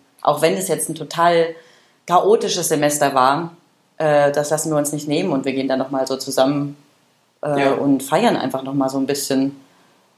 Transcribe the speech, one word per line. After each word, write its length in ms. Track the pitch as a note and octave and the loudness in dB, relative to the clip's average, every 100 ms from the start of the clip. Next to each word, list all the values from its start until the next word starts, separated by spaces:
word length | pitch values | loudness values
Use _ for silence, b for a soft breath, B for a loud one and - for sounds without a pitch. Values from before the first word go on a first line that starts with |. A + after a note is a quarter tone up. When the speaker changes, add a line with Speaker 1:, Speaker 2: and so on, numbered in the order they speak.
| _ _ | _ _
Speaker 1:
auch 200 | - D3 | 0 2
wenn 120 | D#3+ | 2
es 120 | F#3+ F3+ | 0 -2
jetzt 220 | D3+ - | -4 -4
ein 60 | D#3 | -8
total 580 | D3 E3 E3+ E3+ E3 E3 B B B B - | -8 0 2 4 0 -4 B B B B 0
chaotisches 640 | F3 F3+ A3+ G#3 F3+ D#3+ | 2 4 2 2 -4 -2
Semester 460 | D#3 D3 D3 C#3 | 0 0 2 0
war, 420 | C3 C3 C#3+ E3+ - _ _ _ - | 2 2 2 -4 -12 _ _ _ -4
äh, 340 | D#3 D3 C#3+ | 2 4 4
das 180 | C#3+ D3 | 2 0
lassen 200 | D#3 D#3+ | -2 0
wir 60 | D3+ | -2
uns 160 | D3 | -2
nicht 160 | D3+ D3 | -4 -2
nehmen 220 | D3+ F#3+ | -2 0
und 140 | C3+ | -2
wir 80 | C3 | -2
gehen 160 | C3 C3+ | -2 -2
dann 100 | C3 | -2
nochmal 280 | C3 C#3 C3 | -2 -4 -4
so 100 | C3 | -4
zusammen, 600 | - C3+ C3 C#3+ C#3+ C#3+ _ _ _ _ _ _ | -4 0 2 0 -4 -8 _ _ _ _ _ _
äh, 180 | D3+ C#3 | -4 0
Speaker 2:
Ja. 120 | C#3 | 0
Speaker 1:
und 280 | C3 C#3+ C3+ | 2 2 0
feiern 340 | - E3 A#3 - | 2 0 2 0
einfach 260 | C3 C3 | -2 -6
nochmal 260 | C3+ C#3 C3+ | -6 -2 -2
so 100 | C3+ | -2
ein 80 | C3+ | -2
bisschen, 540 | C#3+ - C3+ C3+ C#3 b b b b b | -4 -2 -2 -2 -4 b b b b b